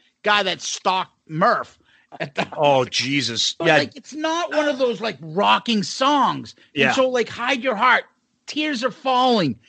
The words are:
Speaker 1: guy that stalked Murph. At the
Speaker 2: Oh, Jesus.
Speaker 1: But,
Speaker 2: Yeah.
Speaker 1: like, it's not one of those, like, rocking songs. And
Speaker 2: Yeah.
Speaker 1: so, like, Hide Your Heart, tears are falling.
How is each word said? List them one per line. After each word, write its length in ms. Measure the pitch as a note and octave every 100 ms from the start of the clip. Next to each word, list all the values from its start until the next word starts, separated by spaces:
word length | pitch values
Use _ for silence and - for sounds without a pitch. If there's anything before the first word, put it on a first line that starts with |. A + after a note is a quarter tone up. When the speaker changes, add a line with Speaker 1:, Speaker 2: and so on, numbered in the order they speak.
| _ _
Speaker 1:
guy 200 | G#3+ G#3
that 180 | F#3+ D#3+
stalked 520 | - - G3+ F#3 E3+ _ _
Murph. 500 | D#3 A3 F#3+ D3+ _ _ _ _ -
At 140 | D3+ -
the 100 | F3 -
Speaker 2:
Oh, 280 | D3 C3+
Jesus. 720 | B2 - B2 C#3+ A2+ A2+ -
Speaker 1:
But, 120 | - E3
Speaker 2:
Yeah. 100 | D3+
Speaker 1:
like, 180 | C3 C#4
it's 160 | -
not 420 | D4+ D#4+ E4+ F4
one 140 | D4+ D4
of 100 | C4
those, 220 | B3+ G3+
like, 160 | A3 C#3
rocking 600 | D#3+ D#3+ A3+ G#3 A#3+ A3
songs. 720 | - - C4+ C#4+ A#3 C#3+ A2+ - _
And 80 | -
Speaker 2:
Yeah. 100 | C4+
Speaker 1:
so, 160 | C4 C4
like, 200 | B3 A3
Hide 360 | - B3 C4+
Your 100 | B3+
Heart, 300 | G3+ B3 G#3+ - _ _ _ -
tears 380 | D4 D4+ C4
are 80 | B3+
falling. 680 | - C4+ B3 B3+ A3+ D3+ G#2+